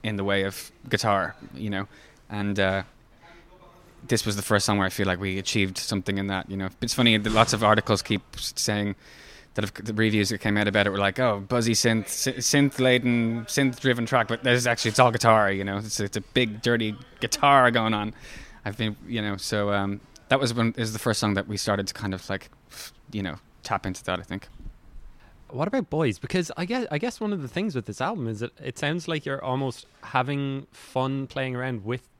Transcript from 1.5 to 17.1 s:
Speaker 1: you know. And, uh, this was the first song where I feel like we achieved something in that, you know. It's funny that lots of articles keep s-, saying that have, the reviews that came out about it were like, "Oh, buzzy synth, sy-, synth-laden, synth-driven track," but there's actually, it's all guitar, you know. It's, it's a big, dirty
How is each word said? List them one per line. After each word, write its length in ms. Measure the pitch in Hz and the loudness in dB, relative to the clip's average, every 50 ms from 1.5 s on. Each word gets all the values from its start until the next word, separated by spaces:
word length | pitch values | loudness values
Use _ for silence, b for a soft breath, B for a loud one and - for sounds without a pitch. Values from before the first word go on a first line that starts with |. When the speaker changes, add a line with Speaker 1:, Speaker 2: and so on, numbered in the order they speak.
| - | -12
Speaker 1:
you 160 | 65 107 104 | -8 -6 -4
know. 180 | 101 95 101 B B B B B B B B - | -4 -6 -6 B B B B B B B B -10
And, 280 | 104 104 101 104 101 101 | -6 -4 -2 -2 2 2
uh, 240 | 98 95 95 98 92 - _ - _ _ _ B B B B B B B - - - - - - - - - - - | 2 2 2 0 -4 -8 _ -20 _ _ _ B B B B B B B -20 -20 -20 -20 -20 -20 -20 -20 -20 -20 -2
this 180 | - 120 110 - | -2 0 0 0
was 100 | 113 101 | -2 -4
the 60 | 101 | -4
first 240 | - - 110 101 - | 0 2 2 2 4
song 120 | - 104 | 2 2
where 100 | 101 95 | 2 2
I 20 | 92 | 0
feel 160 | - - 101 | 0 -2 0
like 140 | 95 90 87 | 0 0 0
we 180 | 98 98 95 | -2 -4 -4
achieved 400 | 98 95 - - 110 98 95 92 | -4 -4 -2 0 0 0 0 -2
something 400 | - - - 110 101 - - 101 | -6 -6 -4 -4 -4 -2 -2 -2
in 100 | 98 98 | -2 -2
that, 220 | 98 98 95 90 - | -2 -4 -4 -6 -6
you 60 | 98 | -6
know. 120 | 98 95 95 - _ | -6 -6 -6 -6 _
It's 120 | - 117 - | -6 -4 0
funny 240 | - 123 117 110 | 4 4 4 4
that 120 | 107 104 107 107 | 4 2 2 4
lots 180 | 110 113 - - | 4 4 4 4
of 80 | 107 113 | 2 4
articles 380 | 104 107 110 - - 107 95 | 6 4 4 4 2 0 0
keep 200 | - - 107 95 - - - | 2 -2 -2 -2 -2 -10 -12
s-, 180 | - - - - | -10 -10 -8 -6
saying 400 | - - - 104 104 101 101 98 B B B B B B B B B B B _ | -4 -2 -2 0 0 -2 -2 -4 B B B B B B B B B B B _
that 80 | - 104 | -4 -4
have, 80 | 98 - - 107 | -4 -6 -10 -8
the 80 | 113 107 | -4 0
reviews 360 | 107 110 110 107 107 101 98 | 2 2 4 4 4 2 2
that 80 | 113 98 | -2 -2
came 180 | - 110 101 | 0 0 2
out 100 | 104 104 | 2 2
about 200 | 104 98 104 101 | 2 4 2 2
it 40 | 101 | 2
were 60 | 95 | 2
like, 220 | 101 101 98 95 - | 2 0 0 2 2
"Oh, 200 | 131 120 107 101 98 | 2 2 2 0 -2
buzzy 260 | - 127 120 113 117 113 | 0 0 2 2 2 2
synth, 340 | - - 120 113 110 104 | 2 2 2 2 2 -2
sy-, 260 | - - - - 135 127 | -4 -6 -4 -4 -4 -4
synth-laden, 1120 | 127 120 - - 143 143 139 - - 127 127 123 123 120 123 120 120 117 113 113 117 113 | -2 -2 2 4 4 4 4 2 2 4 4 4 4 4 2 2 2 2 0 -2 -4 -6
synth-driven 600 | - - 143 139 131 120 - - 135 120 120 117 | -2 0 2 2 2 0 0 2 2 2 2 0
track," 200 | - 135 123 113 | 0 2 0 2
but 160 | - 117 - - | 0 -4 -2 2
there's 220 | 127 123 123 120 | 2 2 4 2
actually, 240 | 123 117 - - 113 | 0 0 0 0 0
it's 100 | 107 - | 6 6
all 120 | 127 120 | 6 6
guitar, 400 | 110 110 - 117 113 110 104 98 | 6 4 6 6 6 6 6 4
you 120 | 98 98 95 | 2 0 -2
know. 140 | 98 98 | -2 -2
It's, 220 | 101 110 107 - - | -4 -4 -6 -4 -4
it's 180 | 104 98 - | -4 -4 -4
a 40 | 110 | -6
big, 400 | - - - 127 123 110 104 110 | -8 0 0 0 2 2 -2 -2
dirty 340 | - 120 120 113 113 107 104 - - - | 0 2 2 2 0 -2 -4 -8 -14 -20